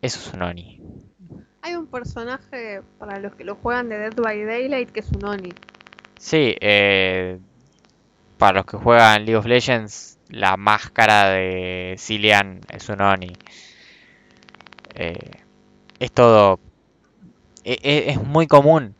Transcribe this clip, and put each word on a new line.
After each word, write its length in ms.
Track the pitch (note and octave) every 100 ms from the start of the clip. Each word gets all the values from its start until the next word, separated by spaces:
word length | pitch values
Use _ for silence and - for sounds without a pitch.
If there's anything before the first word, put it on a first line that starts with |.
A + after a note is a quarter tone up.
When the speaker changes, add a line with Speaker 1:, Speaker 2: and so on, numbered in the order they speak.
Speaker 1:
eso 180 | B2+ -
es 140 | -
un 80 | F#2+
oni. 400 | F2+ F2 F2+ - - - _ _ F3+ - _ _
Speaker 2:
Hay 120 | D#4+
un 120 | F4 D#4+
personaje, 960 | B3+ A#3+ - A#3 C4+ _ C4 A3+ G3 - _
para 200 | G#3+ G3
los 160 | G3+
que 100 | -
lo 120 | F3 G3+
juegan, 320 | A#3 B3 A#3+
de 100 | G#3+
Dead 160 | G#3+
by 300 | A3 A3+ G#3+
Daylight, 460 | G#3+ A#3 C4 C4+ B3
que 100 | G#3+
es 100 | G#3+
un 120 | G3
oni. 240 | G3+ G3+ F3+ F3 - _ - - - _
Speaker 1:
Sí, 360 | - D#3 C3 F#2
eh, 800 | G#2 G2+ G2+ G2 F#2+ F#2 F#2 F#2 F#2+ _ _ _ _ _ _ _ _ _
para 200 | G2+ F#2+
los 80 | F#2+
que 100 | G#2
juegan 480 | A#2 A#2 A2 G#2+
League 120 | G#2+ A2+
of 100 | G#2+
Legends, 720 | B2 A#2+ A#2+ G#2+ - - _ _
la 280 | A2+ G2 F#2+
máscara 760 | G2+ G#2+ - - A2 G#2+ G2
de 680 | F#2+ F#2 F#2 F#2 F2+ F2+ F#2
Cillian 600 | - G#2+ G#2+ G#2 G2 F#2 -
es 200 | - -
un 120 | G2+
Oni. 320 | G2 F#2+ F2+ F2 - - - _ _ _ _ _ _ _ _ _ - - _
Eh, 480 | - E2+ E2+ - - _ _ _ _ _ _
es 140 | B2
todo, 480 | - A#2+ A2 G2+ F#2+ - _ _ _ _ _ - _ _ _
e-, 140 | - B2
e-, 280 | C#3 D3 -
es 120 | C#3
muy 240 | - D3 E3
común 480 | C#3+ C#3+ D#3+ A#2 -